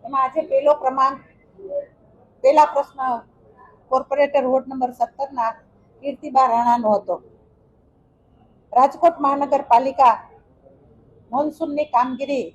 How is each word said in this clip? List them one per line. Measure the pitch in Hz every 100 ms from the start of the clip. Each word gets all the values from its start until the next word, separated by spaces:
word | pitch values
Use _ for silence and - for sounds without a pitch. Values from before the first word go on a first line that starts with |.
એમાં | - 269
આજે | 262 311 214
પહેલો | 269 285
ક્રમાંક, | 294 262 262 269 - - _ _ _ 392 571 - _ _ _ _ _
પહેલા | 262 302 294
પ્રશ્ન | 277 277 277 262 240 - _ _ _ - _ _
કોર્પોરેટર | 262 262 277 285 285 254
વોર્ડ | 262 254
નંબર | 262 247
સત્તર | 247 233 - 277
ના | 269 226 226 _ _ _ _
કીર્તિબા | 277 269 302 262 262
રાણાનો | 233 240 240 214
હતો. | 202 196 170 - _ _ _ _ _ _ _ _ _ _ _ _ _ _
રાજકોટ | 240 269 - 339 339
મહાનગરપાલિકા | 294 190 285 277 - 240 262 262 254 220 - - _ _ _ _ _ _ _ _ _
મોન્સૂનની | 247 302 302 320 285 302
કામગીરી | 240 254 247 269 277 165